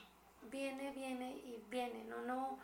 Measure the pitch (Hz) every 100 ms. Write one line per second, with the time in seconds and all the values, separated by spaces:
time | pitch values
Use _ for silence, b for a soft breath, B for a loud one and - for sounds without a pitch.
0 | - - - - 220 269 269 269 277 269
1 | 262 254 254 - 262 226 208 247 240 226
2 | 226 233 240 254 269 262